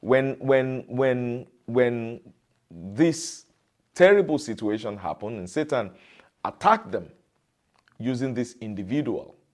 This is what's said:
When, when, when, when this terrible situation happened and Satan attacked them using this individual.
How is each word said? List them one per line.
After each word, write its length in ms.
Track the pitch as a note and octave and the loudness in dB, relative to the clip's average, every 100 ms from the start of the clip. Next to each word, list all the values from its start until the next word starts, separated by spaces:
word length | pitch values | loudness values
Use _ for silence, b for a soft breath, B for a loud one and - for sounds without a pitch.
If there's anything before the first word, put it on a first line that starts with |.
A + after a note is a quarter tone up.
When, 340 | G2 C3 C3+ C3 | 2 2 2 -4
when, 460 | C3+ C3+ C3 C3 B2+ | 2 2 2 -4 -8
when, 600 | B2 C3+ B2 B2 A#2+ - _ - | -2 0 0 -4 -6 -10 _ -4
when 540 | A#2 B2 A#2+ A2+ A#2+ - _ _ _ _ | 2 2 0 -6 -10 -18 _ _ _ _
this 760 | E2+ F2+ G#2 E3 D#3 - - _ _ _ _ _ | -16 -12 2 2 2 -8 -14 _ _ _ _ _
terrible 440 | - F3+ G3+ E3+ D3+ | 6 8 8 4 0
situation 600 | - A2+ G#2+ G#2+ A2 G2+ | -2 -4 -2 -2 -4 -8
happened 400 | F2+ D#2 G#2 A2+ | -8 -8 -8 -8
and 100 | F2+ | -6
Satan 420 | D3+ D3+ C3 G2+ - b b b _ | -4 -2 -2 -4 -10 b b b _
attacked 480 | - - G3 A3 - | -8 0 2 2 0
them 160 | F#2 E2+ _ _ _ _ _ _ _ _ _ | -8 -8 _ _ _ _ _ _ _ _ _
using 360 | A2+ B2 C3 | -4 -2 -2
this 220 | B2 B2 - | -2 -4 -6
individual. 760 | A2 G2+ F#2+ C#3 C3+ F#2+ - - _ | -10 -8 -4 -2 -2 -4 -6 -20 _